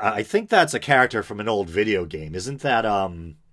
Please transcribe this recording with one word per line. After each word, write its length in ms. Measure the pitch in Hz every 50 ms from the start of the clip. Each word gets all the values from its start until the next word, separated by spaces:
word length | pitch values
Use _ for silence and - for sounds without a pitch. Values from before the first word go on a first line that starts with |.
I, 140 | 104 107 110
I 60 | 104 110
think 240 | - - 202 226 -
that's 260 | 226 190 165 151 -
a 60 | 113
character 420 | - 143 143 131 127 120 - 110
from 160 | 98 - 107 101
an 100 | 107 113
old 220 | 110 101 98 82
video 340 | 82 98 107 107 104 92 90
game. 300 | 82 - 78 78 76 78
Isn't 280 | 92 95 127 139 135
that, 220 | - 143 123 113 113
um, 520 | 110 104 98 95 92 87 85 82 82 76 _ _ _